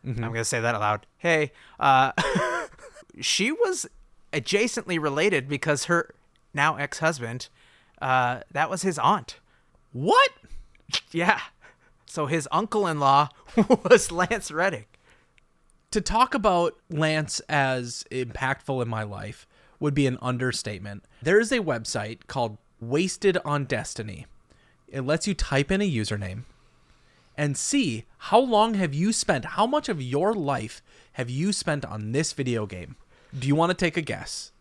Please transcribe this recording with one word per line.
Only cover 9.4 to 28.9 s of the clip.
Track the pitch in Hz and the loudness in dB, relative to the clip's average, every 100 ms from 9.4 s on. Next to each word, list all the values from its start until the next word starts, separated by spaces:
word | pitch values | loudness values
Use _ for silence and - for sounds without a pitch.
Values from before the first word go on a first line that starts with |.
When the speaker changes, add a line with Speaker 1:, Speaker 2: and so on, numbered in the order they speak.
| _ _ _ _ _ | _ _ _ _ _
Speaker 1:
What? | 123 156 480 539 - - - - _ - - - | -4 4 6 6 2 -14 -14 -14 _ -8 -8 -6
Speaker 2:
Yeah. | 165 175 208 - _ - _ _ _ - | 0 2 2 -2 _ -20 _ _ _ -12
So | - 143 | -6 -2
his | 160 143 | -2 0
uncle-in-law | 160 214 220 190 151 139 139 147 _ - - | -2 0 0 0 2 6 6 4 _ -2 2
<laughs> | - 262 - | 4 4 8
was | 226 - | 6 6
Lance | 170 180 226 - | -2 -2 -2 -4
Reddick. | 151 190 139 110 _ _ _ _ _ _ _ _ _ _ | -2 -2 -2 -12 _ _ _ _ _ _ _ _ _ _
Speaker 1:
To | 214 | -4
talk | - 214 254 277 | 0 2 2 4
about | 208 180 170 - _ | 4 4 2 -2 _
Lance | 151 156 156 151 - - | 0 0 0 -2 -6 -2
as | 147 135 131 123 - - | 0 2 0 -4 -10 -8
impactful | 127 123 110 131 135 - 131 | -6 -6 -4 -4 -4 -4 -4
in | 117 | -2
my | 110 | -4
life | 107 98 104 - - _ _ _ | -6 -8 -12 -14 -20 _ _ _
would | 151 | 0
be | 143 139 | 2 2
an | 127 | 0
understatement. | 123 123 127 120 - 101 101 101 _ _ | -4 -2 -2 -2 -6 -8 -12 -14 _ _
There | 143 202 | 0 2
is | 226 | 2
a | 254 | -2
website | 170 120 113 113 104 113 - | -2 -4 -4 -6 -6 -10 -10
called | 135 117 107 _ _ | -4 -4 -6 _ _
Wasted | 117 143 185 - 202 175 - | -4 0 0 0 0 0 -2
on | 147 | -4
Destiny. | 135 120 - - 107 95 - - _ _ _ _ _ | -2 -4 -4 -10 -10 -12 -16 -20 _ _ _ _ _
It | 135 131 | -6 -2
lets | 160 214 | -2 0
you | |
type | 190 - 139 139 | -2 0 0 2
in | 190 | 0
a | 202 | 0
username | 120 107 104 95 98 127 - _ _ _ _ _ _ _ - | 0 -2 -4 -6 -10 -14 -20 _ _ _ _ _ _ _ -4
and | 147 139 | -2 -2
see | - 277 202 113 - - - | 0 0 0 -2 -10 -16 2
how | 214 | 4
long | 262 220 220 208 | 6 4 4 2
have | 175 | -2